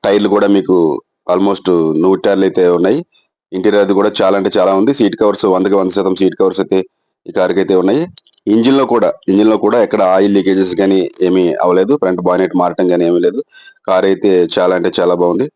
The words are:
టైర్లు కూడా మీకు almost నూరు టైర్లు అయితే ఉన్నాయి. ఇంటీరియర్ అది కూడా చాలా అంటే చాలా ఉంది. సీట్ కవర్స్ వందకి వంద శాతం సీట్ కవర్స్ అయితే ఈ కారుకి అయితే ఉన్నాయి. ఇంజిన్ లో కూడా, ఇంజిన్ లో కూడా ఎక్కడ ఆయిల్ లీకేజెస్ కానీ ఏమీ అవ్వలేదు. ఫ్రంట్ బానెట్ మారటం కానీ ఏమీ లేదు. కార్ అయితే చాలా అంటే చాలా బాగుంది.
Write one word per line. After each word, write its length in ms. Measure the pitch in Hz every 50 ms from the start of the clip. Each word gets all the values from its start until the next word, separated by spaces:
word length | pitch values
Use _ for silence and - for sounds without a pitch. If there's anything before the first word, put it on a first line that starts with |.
| - 104
టైర్లు 240 | 101 104 104 98 98 104
కూడా 120 | 101 101 101 98
మీకు 200 | 92 - 92 90 85 78 71 - _ _ _ _ _ - 90
almost 340 | 92 98 101 98 92 - - 90 85 80 80 78 78 85
నూరు 160 | 92 95 90 -
టైర్లు 200 | 107 98 95 95 95
అయితే 160 | 92 - 92 87 87 87
ఉన్నాయి. 220 | 85 90 117 151 175 _ _ _ _ _ _ _ _ _ -
ఇంటీరియర్ 280 | 92 92 107 101 104 101
అది 80 | 95 101 95
కూడా 120 | 101 104 101 -
చాలా 160 | 107 95 98 101
అంటే 100 | 95 101 95
చాలా 160 | 104 90 92 95 95
ఉంది. 120 | 104 117 139 -
సీట్ 160 | 120 101 85 -
కవర్స్ 240 | 110 104 101 - - 104 92
వందకి 220 | 92 95 101 98 98
వంద 120 | 95 92 90 101
శాతం 160 | 92 95 92 113
సీట్ 140 | 98 92 - -
కవర్స్ 200 | - 95 92 - 95
అయితే 140 | - 98 95 92 - _ _ _ _ _ _ _ -
ఈ 40 | - 104
కారుకి 220 | 92 90 87 92 95
అయితే 120 | - 95 92
ఉన్నాయి. 200 | 90 95 107 143 165 180 - - _ _ _ _ _ - 104
ఇంజిన్ 240 | 113 117 131 135 135
లో 60 | 135 113 117
కూడా, 160 | 117 104 85 - - _ -
ఇంజిన్ 180 | 95 98 107 110
లో 60 | 110 104 -
కూడా 120 | 107 113 123 107
ఎక్కడ 160 | 92 - 104 98 92 92
ఆయిల్ 180 | 95 98 101 101 98
లీకేజెస్ 360 | 90 95 95 95 95 92 90 85
కానీ 180 | 98 95 98 95 90 - - - - 90
ఏమీ 160 | 90 92 90 87 - - -
అవ్వలేదు. 320 | 90 87 92 95 104 139 147
ఫ్రంట్ 200 | - 92 90 90 90 90
బానెట్ 280 | 90 90 95 90 - 92
మారటం 260 | 87 87 85 - 95 90 90
కానీ 120 | 87 87 82
ఏమీ 100 | 87 87 87
లేదు. 160 | 90 98 123 143 _ - - - - _ _ _ -
కార్ 180 | 95 92 98 98
అయితే 220 | 95 90 - 101 95 90 87 82 -
చాలా 180 | 104 90 90 92 90
అంటే 120 | 85 90 - -
చాలా 160 | 90 87 87 87
బాగుంది. 260 | 87 87 87 - 131 151 _